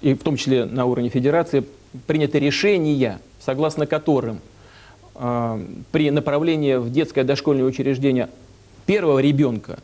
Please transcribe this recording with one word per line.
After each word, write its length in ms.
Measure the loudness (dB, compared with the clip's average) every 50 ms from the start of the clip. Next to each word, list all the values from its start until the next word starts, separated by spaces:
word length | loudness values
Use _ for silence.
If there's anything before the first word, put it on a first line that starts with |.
| 2
и 100 | 2 0
в 80 | 2 0
том 140 | -2 -2
числе 300 | -2 0 0 0 0 0
на 180 | -2 -2 -2 0
уровне 240 | 0 0 0 -2 -2
федерации, 560 | -2 0 0 2 2 2 0 0 -2 -2 -2 -2 -14 -20 -20 -20 -20 -18 -6
приняты 320 | -4 0 0 0 2 0 2
решения, 800 | 2 2 0 2 2 2 2 2 2 2 2 2 0 -2 -2 -6 -14 -20 -20 -10
согласно 460 | -6 -6 -2 0 -2 -2 0 -2 -2
которым, 540 | -2 -2 -2 0 2 0 2 0 -2 -8 -10 -12 -18 -20 -20 -20 -20 -20 -20 -20 -20 -20 -20 -20 -20 -16
э, 520 | -8 -6 -4 -2 -2 -2 -2 -4 -6 -8 -10 -12 -16 -16 -6
при 200 | -2 0 0 2
направлении 640 | 2 0 0 0 0 0 0 0 0 0 2 0 0
в 180 | 0 0 0 0
детское 320 | -2 -2 0 0 -2 0
дошкольное 400 | 0 0 0 2 0 2 2 2
учреждение 640 | 0 0 -2 -2 -2 -2 0 0 0 2 0 -2 -4 -8 -20 -20 -20 -20 -20 -20 -20 -20 -8 -2
первого 340 | 0 0 2 4 2 4 4
ребенка 600 | 4 2 4 4 2 2 0 -4 -8 -10 -14 -16